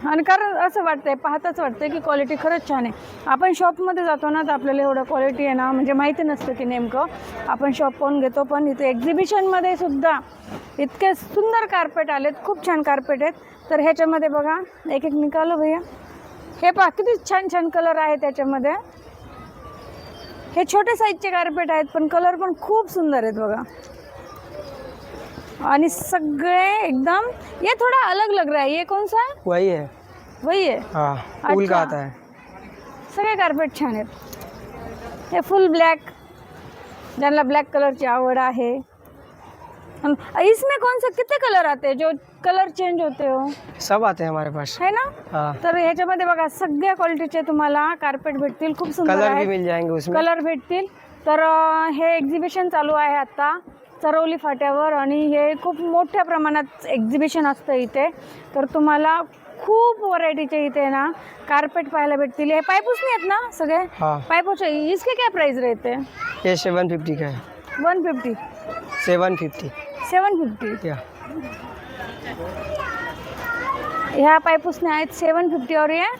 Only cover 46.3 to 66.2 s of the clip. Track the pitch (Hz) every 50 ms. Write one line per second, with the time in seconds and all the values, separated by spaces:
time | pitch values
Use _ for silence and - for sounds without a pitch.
46.3 | 349 320 320 302 - - 381 349 294 285 339 392 381 370 370 330 339 294 330 294
47.3 | - 330 311 320 311 302 302 294 285 294 302 311 339 311 311 294 277 269 - 311
48.3 | 285 277 277 285 240 - 311 320 302 - 349 311 294 - 339 311 190 196 208 208
49.3 | 202 190 202 196 196 185 180 175 170 170 170 165 165 160 143 170 175 311 320 339
50.3 | 339 330 294 320 330 269 - - 349 370 381 392 - - - - - - - 302
51.3 | 302 311 320 320 320 320 320 320 320 320 320 330 302 269 330 330 339 330 285 277
52.3 | 311 339 320 359 - 381 359 359 339 311 294 294 302 302 294 294 285 294 269 277
53.3 | - - 285 294 320 359 - - - - - - - - - 302 302 320 320 320
54.3 | 330 330 - 302 277 254 285 277 277 285 302 311 311 285 277 277 285 302 302 302
55.3 | 294 294 294 294 311 294 - 349 339 294 339 339 330 339 359 - - 403 359 339
56.3 | 339 320 302 302 302 302 294 269 - - - - - 254 220 220 247 294 302 311
57.3 | - 330 302 285 277 - - - 277 254 247 240 - 269 277 339 339 - - -
58.3 | - - - - - 277 269 277 - 320 302 302 302 294 302 320 320 339 339 -
59.3 | - - - - - - - - 427 453 466 480 466 427 427 392 370 339 330 320
60.3 | 311 277 311 269 311 302 294 285 247 294 277 269 269 269 277 311 330 - - -
61.3 | - - - - 294 285 294 302 - 349 320 285 320 311 294 294 294 277 285 262
62.3 | 247 - 294 294 311 311 311 - 381 392 415 466 494 453 - 480 480 453 320 370
63.3 | 392 427 494 480 - - 330 294 320 339 370 359 - - 170 156 151 147 131 -
64.3 | 320 339 359 370 392 - 381 330 302 302 302 311 370 370 - 494 508 427 494 466
65.3 | - 370 320 285 262 247 247 247 233 - - 240 240 269 277 - - -